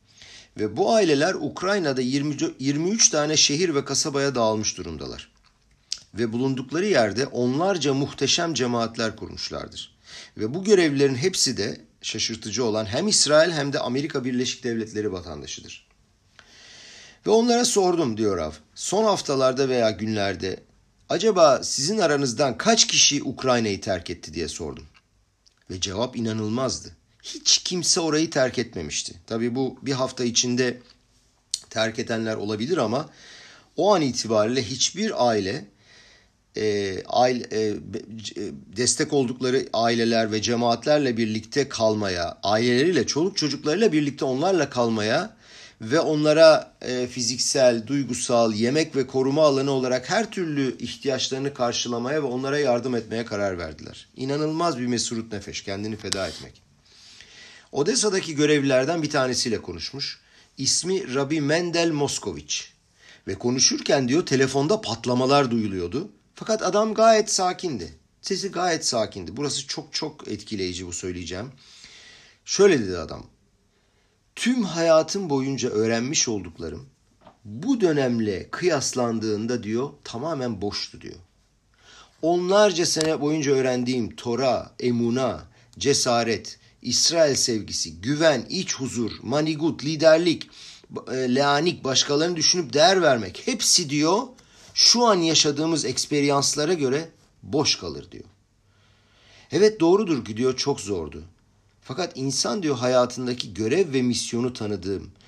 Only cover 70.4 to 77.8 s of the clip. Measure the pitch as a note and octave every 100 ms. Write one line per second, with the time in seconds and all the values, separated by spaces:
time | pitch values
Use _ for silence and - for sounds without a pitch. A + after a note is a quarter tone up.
70.4 | - G#2 F#2 F2+ F2+ F2 F#2 F2+ E2 F#2
71.4 | B2+ - - - - - - - - _
72.4 | - - G3 D3 G2 F2 D2+ C#2+ - _
73.4 | _ _ _ _ _ _ _ _ _ -
74.4 | A3+ B3+ F#3+ E3 E3 D#3+ D#3+ G3 F3+ C#3
75.4 | C3+ C3 A#2+ G#2+ A2+ A#2 B2 D#3 - G#2
76.4 | F2 E2 E2 D#2 - _ _ _ - -
77.4 | G2+ A2 G#3 B3